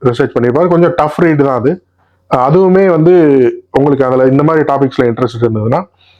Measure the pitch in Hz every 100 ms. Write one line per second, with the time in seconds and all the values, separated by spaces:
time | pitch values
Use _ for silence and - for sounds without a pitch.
0 | 131 120 135 120 120 135 180 170 170 170
1 | 151 - 170 147 139 123 127 180 _ _
2 | _ _ _ 135 131 180 190 185 190 165
3 | 160 180 151 135 120 117 - 135 147 135
4 | 131 131 131 139 151 160 147 139 135 -
5 | 120 117 123 117 117 110 110 151 190 _
6 | _ _